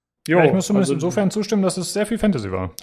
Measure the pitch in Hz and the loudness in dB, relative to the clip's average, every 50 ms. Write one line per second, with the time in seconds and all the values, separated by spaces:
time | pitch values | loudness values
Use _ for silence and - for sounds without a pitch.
0 | _ _ _ _ - 151 160 180 160 143 185 190 - - 208 196 190 - 143 156 | _ _ _ _ -4 0 2 4 4 4 4 2 0 0 2 2 2 2 0 -2
1 | 160 175 - 208 196 185 - 214 196 - 220 202 190 180 - 185 170 - - 202 | -2 -2 -2 0 0 0 0 -2 -4 -2 0 0 2 0 0 -2 -6 -4 -4 -4
2 | 208 - 233 - 214 214 175 123 101 95 92 92 95 90 - - | -2 -2 -2 0 0 0 0 0 -2 -4 -4 -4 -4 -6 -8 -10